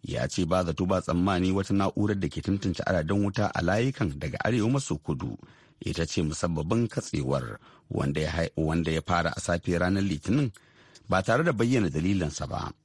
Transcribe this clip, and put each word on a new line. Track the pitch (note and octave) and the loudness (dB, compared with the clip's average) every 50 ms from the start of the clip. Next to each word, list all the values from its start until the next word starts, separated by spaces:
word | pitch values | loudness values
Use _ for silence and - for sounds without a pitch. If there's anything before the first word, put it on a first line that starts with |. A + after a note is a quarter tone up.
ya | - - - A1+ A#1+ D2 | -8 -4 -4 -2 -2 -2
ce | - - F2+ | 0 -2 0
ba | D#2+ F2+ F#2 F#2 | 2 2 2 2
zato | E2 D#2+ - F#2 | 0 0 0 0
ba | F2+ F#2+ F#2 | 2 2 0
tsammani | - - F2 F2 F2+ G2+ F#2+ F2 F2+ F#2 | 0 0 0 2 2 2 2 2 2 2
wata | F#2+ G2 G2 - G2 | 2 0 0 2 2
na'urar | G2 G2 F#2+ - - G#2 G#2 G#2 G2 | 2 2 0 0 0 0 2 2 0
da | F#2 - | -2 -2
ke | - - | -4 -4
tantance | - - G2+ G2+ - G2 E2+ - - | -2 -2 -2 0 0 -2 -2 -2 0
adadin | - F#2 F2 D#2 D#2 G2+ G#2 G2+ | 0 0 0 2 2 0 2 0
wuta | G2+ G2 G#2+ G#2 - - | 0 0 0 0 0 0
a | - | 0
layukan | E2+ F2+ F#2+ A2 A#2+ C3+ C3 - G#2+ E2+ C#2 C#2 | 0 2 2 2 0 -2 0 -2 -2 -2 -2 -4
daga | - D2 - - - | -6 -6 -6 -2 0
arewa | G#2+ A#2 B2 G2+ A#2 | 0 2 2 2 2
maso | C3+ C#3 B2+ - - D2+ | 2 0 0 -2 -6 -6
kudu | _ - D#2 B1+ - - A2+ - - - - - - - _ _ | _ -4 -4 -4 -4 -6 -8 -10 -14 -20 -20 -20 -20 -20 _ _
ita | - - D#2+ - E2 | -6 -4 -2 -2 -2
ce | D#2+ - - | -2 0 0
musabbabin | E2 D2+ D#2 - - F2 E2 D#2 D2+ E2 G#2 A#2 A#2+ A2 | 0 0 -2 -2 -2 -2 -2 -2 0 0 2 2 2 0
katsewar | - - - - - - C2+ B1+ C#2 C2+ B1 A1 A1 - - - - - _ _ | -2 -6 -6 -4 -4 -2 0 0 0 -2 -2 -6 -10 -14 -16 -20 -20 -20 _ _
wanda | - - C#2+ C#2+ C#2+ D#2 | -4 -2 -2 0 0 0
ya | D#2 D#2 | -2 -2
hai-, | D#2+ E2+ E2 - _ | 0 -2 -2 -2 _
wanda | - D#2+ D2+ D#2+ E2+ E2 D#2+ | -2 0 2 2 0 0 0
ya | D#2+ D#2+ - | 0 -2 0
fara | - F2+ F2 E2+ E2 - | 0 0 2 2 0 -2
a | - | -4
safe | - - F2 E2 - - F2 E2+ | -2 -2 -2 -2 0 0 0 2
ranar | F2 F2+ G2 G2 | 2 2 2 0
Litinin | G2 G2 E2 C#2+ - - G#2+ D3 C#3+ A#2 - - _ - _ - - - - - _ - | 0 0 -2 -2 0 0 0 2 0 -2 -4 -10 _ -20 _ -20 -20 -20 -20 -20 _ 0
ba | F#2+ F#2 | 0 2
tare | F#2+ - A2+ C3 E3+ | 2 2 2 4 4
da | E3+ | 2
bayyana | C3 G2+ A#2 A#2+ C3+ A#2+ G2+ E2 | 2 2 2 4 4 4 2 2
dalilinsa | C2+ D#2 E2 F#2+ G2+ F#2+ E2 D2 C#2 - - | 0 0 2 2 2 2 0 -2 -4 -6 -8
ba. | C2+ - - - - - _ | -6 -4 -6 -6 -6 -10 _